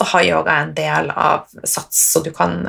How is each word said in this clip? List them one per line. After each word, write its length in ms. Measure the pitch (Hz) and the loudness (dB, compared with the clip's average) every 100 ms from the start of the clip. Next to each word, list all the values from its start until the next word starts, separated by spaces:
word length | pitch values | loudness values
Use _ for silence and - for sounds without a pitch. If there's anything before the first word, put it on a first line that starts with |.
og 80 | - | 2
Hai 120 | 180 180 | 2 4
Yoga 280 | 160 160 156 | 2 2 0
er 80 | 156 | 0
en 80 | 156 | -4
del 360 | 156 151 151 | -2 -2 -2
av 320 | - 156 - - - | 0 2 0 -4 -10
SATS, 460 | - - - - - | -6 -6 -2 0 2
så 100 | - | 0
du 80 | 156 | -2
kan, 220 | 156 175 175 | -2 -2 -2